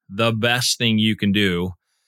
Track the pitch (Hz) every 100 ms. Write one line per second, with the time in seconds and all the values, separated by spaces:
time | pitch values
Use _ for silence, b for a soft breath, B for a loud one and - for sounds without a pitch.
0 | _ 98 117 113 117 123 123 - 120 107
1 | 110 107 104 98 101 87 90 90 _ _